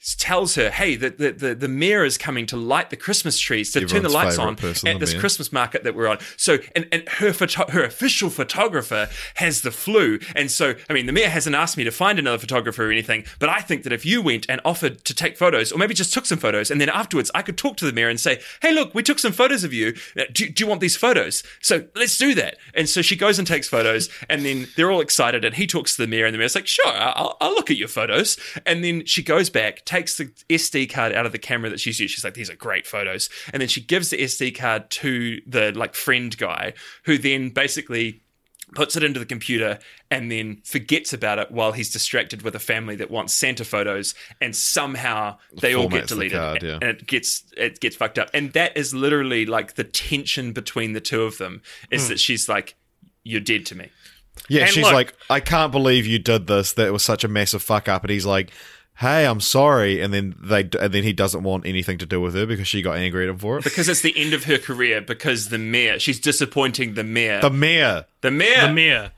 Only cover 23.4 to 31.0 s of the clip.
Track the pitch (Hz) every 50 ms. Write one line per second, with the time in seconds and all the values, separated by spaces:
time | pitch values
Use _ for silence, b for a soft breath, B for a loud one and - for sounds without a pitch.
23.4 | 190 170 170 151 139 - - 120 113 113 113 113 - - B B B B - 143
24.4 | 143 139 135 131 127 123 - - 165 180 196 175 151 139 - - 131 120 117 120
25.4 | 104 110 117 123 202 180 - 170 139 - - - 120 110 110 113 113 110 110 110
26.4 | 113 127 - 196 190 - - - 539 - - 101 107 127 - - 165 - - -
27.4 | - 370 392 440 - - 151 113 101 113 - 113 110 117 101 127 208 - - B
28.4 | B B B B B - 175 170 175 175 170 165 156 - - - 139 - 156 175
29.4 | 185 170 - 131 110 107 - - - - 175 180 175 175 - - 143 127 _ -
30.4 | - _ 160 165 160 - - 147 131 117 - 131